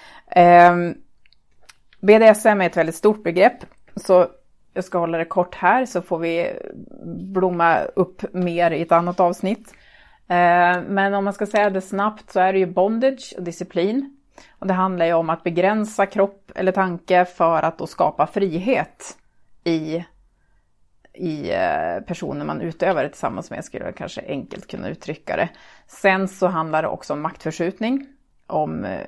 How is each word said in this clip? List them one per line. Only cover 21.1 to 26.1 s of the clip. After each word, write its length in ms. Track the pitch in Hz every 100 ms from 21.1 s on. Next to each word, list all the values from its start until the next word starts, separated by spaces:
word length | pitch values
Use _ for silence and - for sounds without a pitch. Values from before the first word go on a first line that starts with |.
i, 400 | - 175 151 104
eh, 460 | 90 92 76 82 87 -
personen 400 | 175 143 143 147
man 140 | 151
utövar 420 | 170 160 180 165
det 60 | 143
tillsammans 420 | - - - 175
med, 140 | - -
skulle 200 | - -
jag 100 | -
kanske 260 | 180 - -
enkelt 400 | 139 - - -
kunna 220 | - 90
uttrycka 460 | 165 - 151 - -
det. 140 | 170 - - - _
Sen 400 | - 196